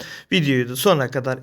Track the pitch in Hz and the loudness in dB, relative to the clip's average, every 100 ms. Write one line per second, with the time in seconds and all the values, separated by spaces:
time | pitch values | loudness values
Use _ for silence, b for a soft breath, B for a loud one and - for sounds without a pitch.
0 | B B - 190 143 127 120 127 208 160 | B B -2 0 2 2 0 0 2 2
1 | 123 139 127 127 | 2 -4 -4 -6